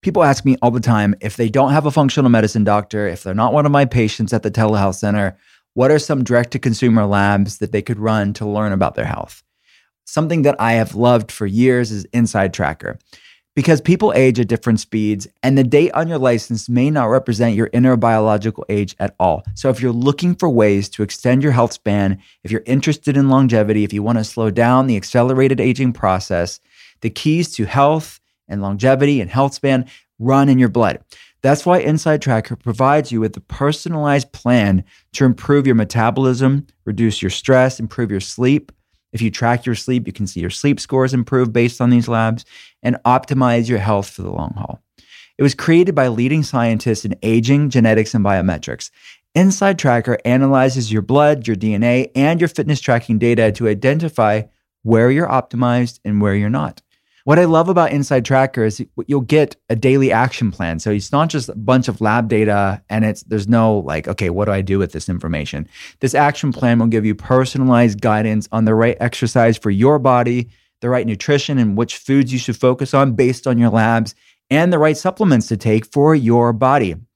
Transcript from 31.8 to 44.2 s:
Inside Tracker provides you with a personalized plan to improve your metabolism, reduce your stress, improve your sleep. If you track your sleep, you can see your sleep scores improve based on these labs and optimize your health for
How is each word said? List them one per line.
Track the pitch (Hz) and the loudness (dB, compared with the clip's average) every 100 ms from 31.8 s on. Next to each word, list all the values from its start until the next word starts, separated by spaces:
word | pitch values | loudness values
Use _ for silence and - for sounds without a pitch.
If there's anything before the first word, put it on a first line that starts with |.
Inside | - 156 160 151 | 2 -2 0 -2
Tracker | 135 113 - 120 | 0 -2 -2 -8
provides | - 107 131 151 127 | -8 -2 2 2 0
you | 117 | -4
with | 110 107 | -4 -6
a | |
personalized | - - 139 156 - 165 147 143 131 | -16 -4 -4 -4 -6 -4 0 -2 -2
plan | - 120 123 101 95 - _ _ | -8 0 0 2 0 -2 _ _
to | - 135 | 0 0
improve | 120 - 143 135 | 0 0 2 4
your | 113 | 0
metabolism, | 104 120 113 113 131 123 131 139 147 _ - | 0 0 0 0 0 2 0 0 -4 _ -10
reduce | 104 113 101 | -2 -2 0
your | 95 | -6
stress, | - - 131 131 127 | -6 2 2 2 -2
improve | 113 - 117 | -12 -6 -6
your | 98 | -4
sleep. | - - 123 147 147 - _ _ _ | -8 -2 0 0 -2 -20 _ _ _
If | 113 | -6
you | 113 | -6
track | 98 117 120 123 | -2 -2 -2 -2
your | |
sleep, | 113 - 123 117 | -6 -2 -4 -4
you | |
can | - 98 | -8 -8
see | - | -6
your | 87 | -8
sleep | - 143 143 | -4 -2 -2
scores | - 131 131 131 | -2 -2 0 -2
improve | 120 131 123 | -2 0 0
based | 113 120 120 | 2 0 0
on | 123 | 2
these | 120 120 | 2 2
labs | 117 113 117 - - - _ | -2 -2 -4 -10 -20 -20 _
and | 117 123 - | -4 -2 2
optimize | 127 - 131 127 120 117 | 0 0 0 2 0 0
your | 117 | -2
health | 98 104 98 | 0 -2 -4
for | - | -10